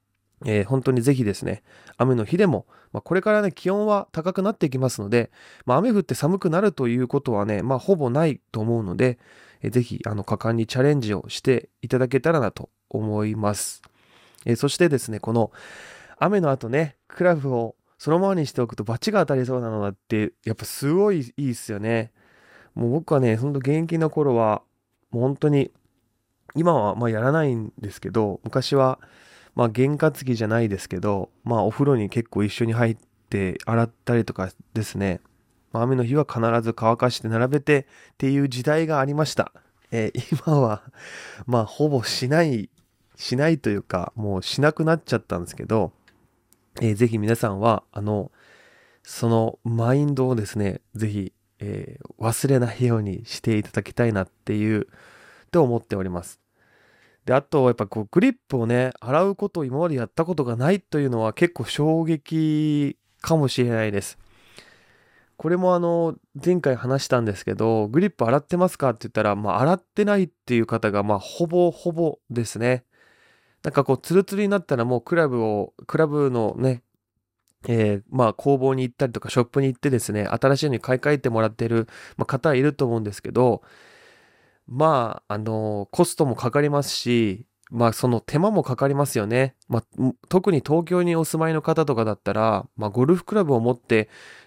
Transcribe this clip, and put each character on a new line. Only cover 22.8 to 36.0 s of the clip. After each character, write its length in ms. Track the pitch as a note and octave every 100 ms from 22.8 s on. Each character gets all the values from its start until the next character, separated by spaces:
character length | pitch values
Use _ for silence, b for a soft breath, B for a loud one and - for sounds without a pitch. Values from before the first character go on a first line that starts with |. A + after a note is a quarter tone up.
| A#2
う 20 |
僕 220 | D3 G3
は 60 | C#3+
ね、 160 | B2 A2
ほ 120 | C#3+
ん 40 |
と 60 | C#3
現 120 | C3 D#3
役 140 | E3 E3
の 120 | D#3
頃 260 | D#3 C#3+ A#2
は、 260 | A2 G#2 - _ _ _ _
も 120 | A#2
う 20 |
本 140 | C3 C#3
当 120 | D3+
に、 220 | C#3+ - - _ _ _ _ _ _ - -
今 180 | E3+
は 220 | D3 G#2 G2+
ま 120 | A#2+
あ 20 |
や 120 | A2
ら 100 | B2+
な 120 | D#3+
い 120 | D3 A#2
ん 180 | G#2+ -
で 100 | G2+
す 100 | -
け 120 | G2
ど、 280 | G#2+ G#2 F#2
昔 320 | A2+ C3 - C#3
は、 240 | C3 C3 B B B B B -
ま 100 | A#2+
あ 40 |
験 280 | A2+ C3+ D3
担 160 | D#3 C#3+
ぎ 120 | C3 A#2
じ 80 |
ゃ 40 | G#2+
な 140 | A2+
い 80 | A2+
で 80 | F#2+
す 100 | -
け 120 | F#2
ど、 300 | G#2 G2+ - _
ま 140 | A#2 A2+
あ 60 |
お 80 | G2+
風 140 | - C#3+
呂 100 | B2+
に 140 | G2+
結 200 | A#2+ -
構 140 | F#2+
一 100 | G#2
緒 120 | - A2+
に 80 |
入 180 | A2+ A#2
っ 60 | G#2+ _ _ _
て 280 | G2+ F#2+ - -
洗 180 | A2+
っ 80 | A#2 - -
た 100 | A#2+
り 100 | G#2+
と 80 |
か 180 | - F#2 - -
で 100 | A2+
す 140 | G#2 G2+
ね。 220 | G2 E2+ - _ _ _ _
ま 80 | A2+
あ、 20 |
雨 120 | A#2+
の 100 | C3